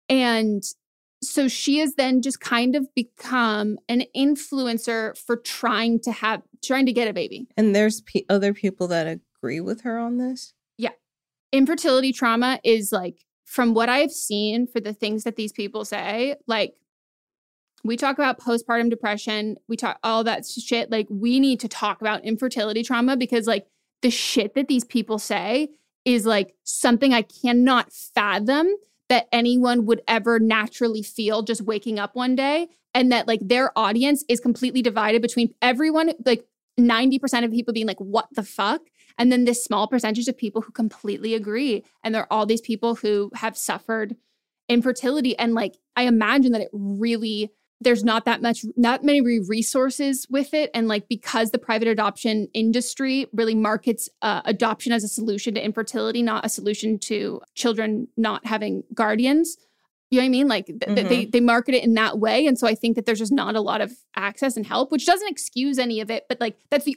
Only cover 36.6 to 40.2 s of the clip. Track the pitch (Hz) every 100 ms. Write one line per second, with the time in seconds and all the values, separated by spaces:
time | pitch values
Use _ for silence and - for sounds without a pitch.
36.6 | _ - 240 226 262 262 269 240 233 226
37.6 | 240 226 220 185 196 208 - - 202 -
38.6 | 202 294 - _ _ - 240 247 240 240
39.6 | - 208 214 254 226 220